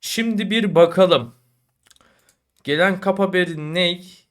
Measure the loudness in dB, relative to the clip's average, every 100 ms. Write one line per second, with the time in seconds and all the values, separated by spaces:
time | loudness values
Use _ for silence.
0 | -10 -6 -4 -4 -2 -2 0 4 4 6
1 | 4 4 0 _ _ _ _ _ _ _
2 | _ _ _ _ _ _ -4 0 0 0
3 | -4 -2 0 0 -4 -6 -8 -2 -2 -4
4 | -12 -20 _